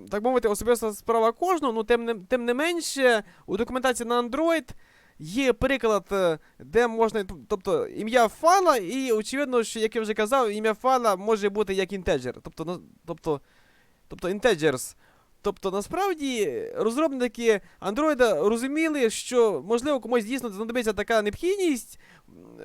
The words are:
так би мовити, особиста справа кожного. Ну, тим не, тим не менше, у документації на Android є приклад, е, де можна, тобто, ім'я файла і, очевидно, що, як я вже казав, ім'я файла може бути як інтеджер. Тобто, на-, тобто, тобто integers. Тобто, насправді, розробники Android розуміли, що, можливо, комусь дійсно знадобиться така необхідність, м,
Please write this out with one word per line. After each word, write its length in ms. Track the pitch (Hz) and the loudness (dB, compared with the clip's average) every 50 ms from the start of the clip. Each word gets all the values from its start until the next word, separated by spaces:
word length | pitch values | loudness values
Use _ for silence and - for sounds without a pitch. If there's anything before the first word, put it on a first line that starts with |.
| 95 101 | -12 -8
так 120 | 180 208 214 | -6 -2 0
би 60 | 247 | 0
мовити, 180 | 262 247 233 214 | 0 2 2 0
особиста 460 | 208 - 208 226 240 220 233 220 208 | -2 -2 0 0 0 0 0 -4 -6
справа 380 | - - - 233 226 220 226 | -6 -2 0 2 2 2 2
кожного. 420 | 226 - 349 370 381 320 285 254 226 | 0 0 0 0 0 0 0 -2 -2
Ну, 100 | 226 214 | -2 0
тим 220 | 220 240 233 233 | 0 0 0 0
не, 100 | 233 226 | -2 -6
тим 300 | 202 180 - 254 247 233 | -6 -6 -4 -4 -2 0
не 80 | 240 240 | -2 -2
менше, 680 | 254 302 339 349 339 294 - - 269 262 247 233 214 - - - - - | 0 0 -2 -2 -2 -4 -6 -2 2 4 4 4 4 0 -4 -14 -18 -10
у 120 | - - 190 | -6 -4 -4
документації 520 | 240 - 247 254 247 262 247 - 240 226 | -4 -2 -4 -2 0 0 0 -2 -2 -2
на 120 | 240 240 | 0 0
Android 480 | 240 240 220 285 320 339 330 311 254 - - - - _ _ _ _ _ _ - | 0 -2 -2 0 0 2 2 0 -2 -6 -14 -20 -20 _ _ _ _ _ _ -18
є 340 | 151 156 190 254 277 254 226 | -14 -8 -4 0 2 2 2
приклад, 520 | - 254 269 277 262 - 226 214 196 185 - | 2 2 0 0 2 2 2 2 2 0 -2
е, 280 | 196 196 185 170 160 151 - _ _ - | -2 0 2 2 0 0 -6 _ _ -20
де 280 | 135 131 160 226 247 233 | -10 -2 2 2 2 2
можна, 380 | 226 226 226 214 202 220 190 185 196 151 113 - | 2 0 0 0 0 -2 -6 -6 -10 -14 -10 -8
тобто, 400 | 214 196 - 202 175 139 95 - | -8 -6 -2 0 0 0 0 -2
ім'я 400 | - - 202 220 233 247 233 208 | -6 -8 -4 0 4 4 4 4
файла 500 | - - - 320 370 403 370 330 285 240 | 2 2 4 4 6 6 6 4 2 2
і, 340 | 185 170 240 269 262 254 | 0 -4 -4 -4 -2 0
очевидно, 520 | 226 214 214 - 262 277 294 262 254 240 220 | 0 0 -2 -2 -4 -4 -2 0 0 0 -2
що, 160 | - - 226 | -2 -4 -4
як 160 | 214 220 - | -4 -2 -2
я 60 | 233 | -2
вже 120 | 220 208 214 | -4 -2 -2
казав, 380 | 220 214 208 262 269 247 214 | -2 0 2 2 2 2 2
ім'я 220 | 202 214 214 220 214 | 0 0 0 0 0
файла 420 | - - 254 262 254 240 220 196 | 0 2 2 2 4 4 2 0
може 340 | 180 202 220 226 208 202 202 | 2 2 0 0 2 2 0
бути 240 | 196 214 208 185 196 | 0 0 -2 -2 0
як 200 | 190 190 180 202 | -2 -2 -2 -4
інтеджер. 420 | 190 175 202 170 135 123 123 - - - | -6 -2 0 -2 0 -2 -4 -10 -10 -12
Тобто, 220 | 165 - - 160 | -16 -12 -10 -8
на-, 140 | 160 180 147 82 71 _ _ _ | -8 -8 -10 -10 -16 _ _ _
тобто, 360 | - 170 165 - 165 147 139 - _ _ _ _ _ _ _ _ _ _ _ _ - | -12 -12 -6 -2 -2 -2 -2 -4 _ _ _ _ _ _ _ _ _ _ _ _ -18
тобто 200 | - - - 175 | -12 -6 -4 -4
integers. 680 | 196 208 - 247 202 151 151 156 131 131 - - - _ _ _ _ _ _ _ _ _ | -2 2 2 2 2 4 4 2 2 2 -4 -10 -14 _ _ _ _ _ _ _ _ _
Тобто, 300 | - 208 190 - - 196 | -4 -4 -4 -4 -4 -4
насправді, 920 | 180 202 202 - - 339 392 392 359 311 277 269 254 226 202 151 123 107 87 - - | -4 -4 -4 -4 -4 -2 -2 -2 -2 -2 -4 -4 -2 0 -2 -2 -2 -4 -6 -6 -4
розробники 880 | - 190 220 233 277 320 311 277 254 247 247 - - 233 226 214 190 - - - - | -2 -2 0 0 2 0 0 0 0 -2 -2 -2 0 2 2 2 2 0 -8 -16 -10
Android 680 | - 185 208 247 302 311 294 240 247 226 185 143 165 208 | -6 -4 -2 0 2 2 4 4 4 4 4 4 2 2
розуміли, 600 | 233 226 240 269 285 311 330 320 302 285 247 220 | 2 2 -2 -2 -2 0 0 0 0 0 0 0
що, 540 | - - - - 254 247 233 214 185 135 135 185 | 0 -2 -6 -2 2 4 4 4 2 0 -2 -2
можливо, 320 | 233 240 247 302 294 254 | -2 0 0 0 -2 -2
комусь 260 | 208 226 254 240 208 | -2 0 0 0 0
дійсно 240 | 208 262 262 233 233 | 0 -4 -6 -6 -6
знадобиться 440 | 190 190 226 226 233 254 226 220 208 | -6 -6 -6 -4 -2 -2 0 0 -2
така 280 | 202 202 - 233 220 | -2 0 0 0 2
необхідність, 800 | 208 208 202 - - 349 403 403 370 339 277 233 - - - - - - - - _ _ | 2 0 -2 -2 -2 -2 0 0 0 0 0 -2 -4 -12 -20 -20 -20 -20 -20 -20 _ _
м, 40 | - 85 90 113 117 113 107 | -20 -20 -20 -20 -20 -12 -6